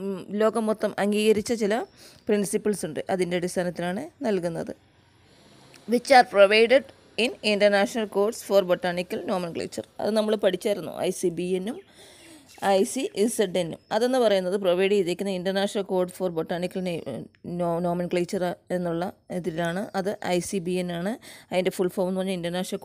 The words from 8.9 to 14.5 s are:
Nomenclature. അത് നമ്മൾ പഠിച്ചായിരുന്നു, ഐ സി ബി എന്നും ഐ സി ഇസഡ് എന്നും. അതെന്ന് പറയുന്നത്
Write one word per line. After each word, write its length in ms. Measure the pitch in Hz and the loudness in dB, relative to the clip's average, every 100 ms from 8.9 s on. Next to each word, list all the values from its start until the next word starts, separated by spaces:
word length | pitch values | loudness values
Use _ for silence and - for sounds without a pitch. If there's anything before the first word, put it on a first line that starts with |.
| 175 185 233 330 | -2 -4 -6 -4
Nomenclature. 540 | 190 170 - 90 - - - | -4 -4 -6 -6 -8 -12 -6
അത് 100 | - 214 | 0 0
നമ്മൾ 160 | 214 214 | 0 2
പഠിച്ചായിരുന്നു, 480 | 202 190 220 202 151 - 170 | 2 0 0 -2 -4 -4 -4
ഐ 40 | 185 | -2
സി 100 | 180 170 | -2 -2
ബി 80 | 180 185 | -2 -2
എന്നും 180 | 190 349 - - - - - 320 - - 196 196 | -4 -10 -16 -20 -20 -20 -20 -20 -20 -4 2 4
ഐ 40 | - | 2
സി 100 | 254 - - | -2 -4 0
ഇസഡ് 340 | 226 - 202 185 | 0 0 0 0
എന്നും. 180 | 165 - - | -4 -8 -4
അതെന്ന് 240 | 220 247 262 | 0 2 4
പറയുന്നത് 320 | 226 196 180 | 4 2 2